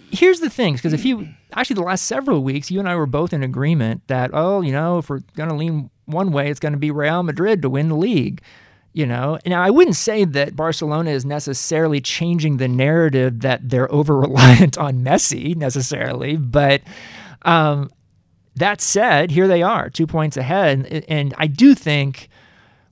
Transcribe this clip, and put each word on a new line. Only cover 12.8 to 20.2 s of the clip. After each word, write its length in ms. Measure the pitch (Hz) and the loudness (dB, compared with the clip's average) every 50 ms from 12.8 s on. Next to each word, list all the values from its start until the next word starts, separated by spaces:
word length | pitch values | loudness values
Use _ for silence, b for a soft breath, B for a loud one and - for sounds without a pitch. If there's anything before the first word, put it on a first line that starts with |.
| 131 143 160 170 165 156 135 131 127 131 120 113 | 2 2 4 4 2 4 2 2 0 0 -2 -2
that 300 | 113 135 127 - - 123 | -2 -2 -2 -2 -2 -2
they're 200 | 131 123 131 - | 0 0 0 2
over-reliant 840 | - 147 147 147 147 135 127 - 131 131 127 127 123 117 185 143 - - | 2 0 2 2 2 2 2 2 4 8 8 10 10 8 6 4 2 0
<laughs> 80 | 156 | -2
on 160 | 143 131 127 123 | -2 -2 -2 0
Messi 540 | 127 147 202 - - 135 123 127 147 156 | 2 0 2 0 0 -4 -4 -4 -4 -4
necessarily, 800 | 165 147 131 123 139 127 - 147 - - 131 127 123 139 139 156 | -4 -4 -4 -2 -4 -4 -4 -4 -6 -4 -4 -6 -6 -6 -4 -4
but, 460 | 160 139 120 117 147 143 139 139 143 - B B B B B B B B B B B - | -4 -2 0 0 2 4 4 2 2 0 B B B B B B B B B B B 0
um, 440 | - 170 165 156 151 147 143 143 135 - _ _ _ _ _ _ _ _ _ _ _ - | 2 2 4 4 2 0 -2 -4 -8 -10 _ _ _ _ _ _ _ _ _ _ _ -6
that 260 | 127 165 202 208 190 - | -2 -2 0 0 -2 -2
said, 480 | - - 202 226 247 170 143 160 180 | 0 2 2 4 4 4 4 2 2
here 180 | 139 170 190 190 | 2 2 4 4
they 140 | 180 175 170 | 4 4 2
are, 260 | 196 233 185 - - | 2 0 -2 -4 -6
two 180 | - - 165 | -4 -4 -4
points 300 | 156 - 160 | -2 -2 -2